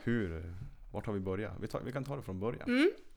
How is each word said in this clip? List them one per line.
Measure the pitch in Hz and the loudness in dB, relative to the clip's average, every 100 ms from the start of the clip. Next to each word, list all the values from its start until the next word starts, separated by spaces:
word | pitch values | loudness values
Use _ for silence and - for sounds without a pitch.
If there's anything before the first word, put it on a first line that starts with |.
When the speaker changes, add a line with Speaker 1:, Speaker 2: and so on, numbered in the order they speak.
Speaker 1:
hur, | - 120 95 80 85 90 120 - - | 2 2 2 -2 -4 -8 -8 -10 -8
vart | - 113 | -4 -2
har | |
vi | 101 | 0
börjat? | 95 95 104 92 | 0 0 -2 -2
Vi | 101 | -2
tar, | - | -2
vi | - | -2
kan | 139 | -4
ta | 131 139 | -2 -4
det | |
från | - 92 | -4 -2
början. | 107 - - | -2 -2 2
Speaker 2:
Mm. | 247 330 - - | 6 6 4 -10